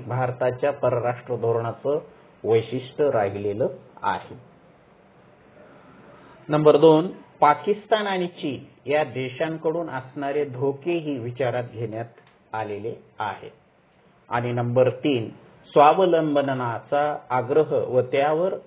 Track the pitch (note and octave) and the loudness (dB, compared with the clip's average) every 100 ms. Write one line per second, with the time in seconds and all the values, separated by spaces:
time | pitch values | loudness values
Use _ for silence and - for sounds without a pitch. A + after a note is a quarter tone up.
0 | A#2 B2 B2+ B2+ B2+ B2 C#3+ C#3+ B2+ A#2+ | -6 -4 -4 -2 -2 0 -4 0 -2 0
1 | A#2+ A#2+ - A#2 A#2 A2+ A#2 A2 C3+ D3+ | -2 -6 -6 -4 -2 -2 -2 -6 -4 -4
2 | E3+ - - _ G2+ A2+ A2 B2+ - - | -4 -20 -20 _ 2 2 2 -8 -8 -2
3 | D3 B2+ G2+ G2 G2+ G#2 D3 - - - | 0 2 -2 -2 -6 -2 -4 -4 -20 -8
4 | G2 F2+ - - - - - _ _ _ | -6 -6 -8 -20 -20 -20 -20 _ _ _
5 | _ _ - _ - - - - - - | _ _ -20 _ -20 -20 -20 -20 -20 -20
6 | - - - - - D3+ D3+ D3 D#3+ D#3 | -20 -20 -20 -20 -4 4 6 8 8 8
7 | F3+ - - - D3 D3 - G#3 - A3 | 4 -6 -12 2 4 4 0 -2 0 0
8 | G#3 F#3+ F3 - D#3 A#2+ - - A#2+ D3 | 0 -2 -4 -6 -8 -8 -12 -16 -2 -2
9 | D3 B2+ C3 B2 D#3+ D#3+ E3 D#3+ E3 C3 | -2 -4 -8 -6 -6 -4 -4 -4 -4 -8
10 | B2 D3 C#3 D3 C#3+ B2 C#3 C3+ E3+ E3+ | -10 -8 -4 -4 -4 -4 -4 -4 -4 -4
11 | D3+ C3+ A2+ A#2+ B2+ B2 B2 G#2+ A#2 A2 | -4 -6 -6 -4 -2 -2 -6 -8 -8 -8
12 | A#2+ - - _ _ A2 G#2+ G2+ G#2+ - | -12 -14 -20 _ _ -8 -6 -6 -8 -10
13 | - - G#2 F#2+ - - _ _ _ _ | -16 -10 -8 -8 -14 -20 _ _ _ _
14 | _ _ - B2 B2 A#2+ A#2+ B2 B2+ A#2+ | _ _ -6 -4 -2 -2 0 2 2 2
15 | D3+ C3 G#2+ - - - - D#3 D3 F3 | -2 -2 -4 -12 -20 -20 -2 6 6 6
16 | F#3 E3 D#3 C#3+ C3+ C3 B2 A2+ - C#3+ | 4 2 2 0 0 -2 -4 -6 -2 0
17 | D3 D3 - B2+ A#2+ D3 C#3+ C#3 G2+ B2+ | 0 -4 -4 -4 0 2 2 0 0 0
18 | B2 C#3 C#3 D#3 F#3 F3 | 0 0 0 2 -2 -4